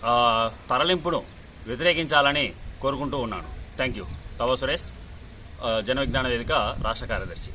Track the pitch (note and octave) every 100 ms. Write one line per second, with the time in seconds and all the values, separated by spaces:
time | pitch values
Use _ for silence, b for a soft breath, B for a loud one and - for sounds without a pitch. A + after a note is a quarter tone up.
0 | A#2 A#2+ A#2+ A2+ A2+ - - B2+ E3 F3+
1 | E3+ D#3+ - - - - A2 A#2+ E3+ D#3+
2 | D#3+ D3 C#3+ D3 A#2+ D#2+ - - C3+ C#3
3 | C#3 C#3 A#2 F#2+ - - - - C3 G#2+
4 | E2 - - - A#2+ B2+ C3 D#3+ - -
5 | - - - - - - A#2+ A2 G#2 C3
6 | C3+ C3+ B2+ A#2+ A#2 D3+ G#2+ - G#2+ A2+
7 | A#2 G#2 F#2 E2 -